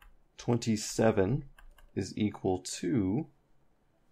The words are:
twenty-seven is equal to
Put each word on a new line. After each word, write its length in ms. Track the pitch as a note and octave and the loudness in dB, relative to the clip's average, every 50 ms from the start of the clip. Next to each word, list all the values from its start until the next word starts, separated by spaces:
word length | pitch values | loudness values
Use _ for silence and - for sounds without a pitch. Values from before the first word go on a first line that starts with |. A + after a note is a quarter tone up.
| - - - - _ _ _ | -20 -20 -20 -20 _ _ _
twenty-seven 1080 | - - B2 A#2+ A#2 - A2+ A2 G2+ - - - - A2+ A2 G2 G2 F#2+ G2 C3+ D#3+ - - - - - - - - - - - | -8 -2 0 0 0 2 0 0 0 -2 -4 0 4 4 4 4 4 2 2 2 -2 -4 -8 -16 -20 -20 -20 -20 -20 -20 -8 -6
is 220 | G2 F#2+ - - | -6 -6 -6 -2
equal 420 | - G#2+ G2+ - - - G2 F#2 F2+ | -2 -2 -2 -2 -2 0 0 0 0
to 680 | - - - - - F3 D#3 A2+ F#2+ F#2 G#2 C#3+ D#3+ - _ _ _ _ _ _ _ _ _ _ _ _ _ _ _ _ | -4 -8 -8 -4 -2 0 0 2 2 2 0 -2 -4 -6 _ _ _ _ _ _ _ _ _ _ _ _ _ _ _ _